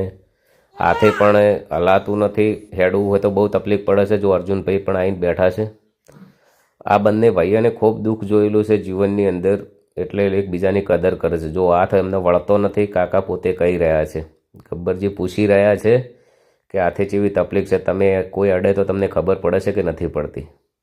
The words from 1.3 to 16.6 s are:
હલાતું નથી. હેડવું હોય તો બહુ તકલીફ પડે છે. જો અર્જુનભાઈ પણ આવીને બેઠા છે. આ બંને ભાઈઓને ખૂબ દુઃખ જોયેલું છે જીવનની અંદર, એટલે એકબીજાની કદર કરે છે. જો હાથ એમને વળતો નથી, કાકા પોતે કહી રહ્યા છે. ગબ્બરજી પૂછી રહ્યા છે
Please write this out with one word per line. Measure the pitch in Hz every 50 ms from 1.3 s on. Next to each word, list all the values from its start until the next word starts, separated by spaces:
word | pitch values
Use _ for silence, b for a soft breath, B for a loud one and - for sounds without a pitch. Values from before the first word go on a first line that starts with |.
| 104 104 104 104 101 - - -
હલાતું | 76 80 87 92 95 98 98 101 104 104
નથી. | 104 101 - 107 104 107 104 - - - -
હેડવું | 92 90 92 95 101 101
હોય | 101 101 101
તો | 101 104
બહુ | 98 98 104
તકલીફ | 101 - 95 - 101 101 98 -
પડે | - 98 101 101
છે. | 95 107
જો | 98 101 98
અર્જુનભાઈ | 92 90 87 92 98 98 87 98 95
પણ | 95 95 - 98
આવીને | 92 92 98 98
બેઠા | 92 87 87 82 90 92 92
છે. | - - 107 110 110 _ _ _ _ _ _ b b b b b b b b b b b b b b b -
આ | - 98
બંને | 101 101 107 107 110 113 117
ભાઈઓને | 101 90 85 92 104 110 113 117
ખૂબ | - - 110 110 110 110
દુઃખ | 104 110 110 110 101
જોયેલું | 95 104 107 104 107 107 107 107
છે | 104 107
જીવનની | 101 90 92 92 95 101 98 101 101 101
અંદર, | 98 90 90 87 95 101 98 - - _ _ _ _ -
એટલે | - 90 - - 101 101 98 95
એકબીજાની | 98 98 95 90 87 95 95 98 101
કદર | 98 - 90 85 87 92 90
કરે | 85 - 85 87
છે. | 82 80 78
જો | 78 92 92 87
હાથ | 87 87 95 95 -
એમને | 95 92 92 95
વળતો | 95 90 87 87 90 87 - 104
નથી, | 101 101 98 - 104 104
કાકા | 101 - 92 90 87 - 98
પોતે | 95 - 90 90 - 90 90
કહી | - 85 87 87
રહ્યા | 85 85 80 80 78 78
છે. | 76 - 80 80 - _ _ _ _ _
ગબ્બરજી | - - - - 85 87 92 92 90 98
પૂછી | 98 98 - 90 90 - - 104
રહ્યા | 101 101 98 101 104 104
છે | 98 - 107 120 127 123 - b b b b b b b b b b